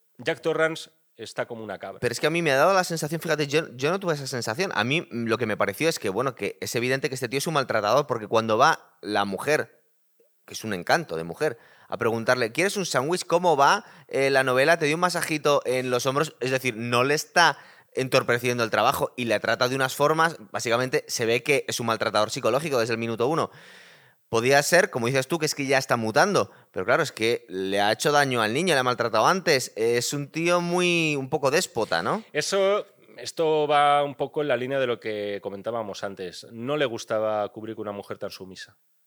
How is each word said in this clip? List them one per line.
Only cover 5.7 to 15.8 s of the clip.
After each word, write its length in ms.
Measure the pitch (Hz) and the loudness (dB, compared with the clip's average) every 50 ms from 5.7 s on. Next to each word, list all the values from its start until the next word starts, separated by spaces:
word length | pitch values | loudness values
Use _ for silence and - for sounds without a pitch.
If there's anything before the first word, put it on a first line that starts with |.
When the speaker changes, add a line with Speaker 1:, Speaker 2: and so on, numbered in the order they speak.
| 98 - 147 165 | 0 0 0 0
Speaker 2:
es 100 | 160 - | 0 0
que, 100 | - 104 | -2 -2
bueno, 240 | 92 107 131 139 - | -2 -2 -2 -4 -4
que 240 | - 101 92 - - | -4 -6 -6 -6 -8
es 140 | 95 101 - | -8 -6 -4
evidente 320 | 120 120 127 135 135 143 143 | -2 -2 0 -2 -2 -2 -4
que 80 | 131 | -4
este 140 | 127 135 117 | -6 -6 -4
tío 80 | 127 139 | -4 -4
es 80 | - | -4
un 80 | 175 160 | 0 0
maltratador, 540 | 143 127 - 117 110 101 101 117 139 147 - | 0 0 0 0 0 2 4 4 4 2 2
porque 180 | 123 113 107 98 | -2 -6 -2 0
cuando 300 | 117 113 113 113 110 110 | 0 2 2 2 4 6
va 400 | 135 160 160 - - _ _ _ | 6 6 4 2 -4 _ _ _
la 240 | - 98 104 101 101 | -8 -2 0 0 0
mujer, 580 | 101 98 - - 143 151 139 110 - _ _ _ _ _ _ _ _ _ _ _ _ _ _ _ - | 0 -2 -4 0 0 0 0 0 -4 _ _ _ _ _ _ _ _ _ _ _ _ _ _ _ -18
que 80 | 107 | -14
es 80 | - - | -10 -8
un 100 | 110 101 | -6 -6
encanto 420 | 87 85 - 135 170 160 - 82 | -4 0 0 0 0 0 -4 -6
de 80 | 80 82 | -6 -6
mujer, 360 | 85 82 - 151 151 117 - - _ _ _ - - | -8 -6 -4 -4 -4 -4 -6 -12 _ _ _ -14 -12
a 100 | - 95 | -8 -4
preguntarle, 520 | 113 113 113 113 113 123 127 127 120 110 | -2 -2 -2 0 0 0 0 2 0 -2
"¿Quieres 260 | 117 151 175 202 - 208 | -2 -2 -2 -2 -2 -4
un 100 | 180 - | -4 -2
sándwich? 380 | - 131 127 151 180 175 - - | -2 -2 0 0 -2 -4 -2 -2
¿Cómo 280 | 165 175 180 175 156 | -2 2 2 2 4
va, 300 | 135 139 151 185 202 - - - - - - | 6 6 4 4 2 0 -6 -18 -20 -12 -6
eh, 240 | - 135 135 135 | -2 0 2 2
la 120 | 139 135 131 | 4 2 2
novela? 360 | 131 127 127 139 156 170 165 | 4 4 4 4 4 4 2
¿Te 80 | 160 143 | 2 0
di 80 | 151 | 0
un 60 | 170 | 0
masajito 600 | 180 180 170 170 147 - 160 151 147 151 143 139 - | 0 -2 -2 -2 -4 -4 -4 0 2 2 2 2 0
en 260 | 117 127 131 | -2 -2 -2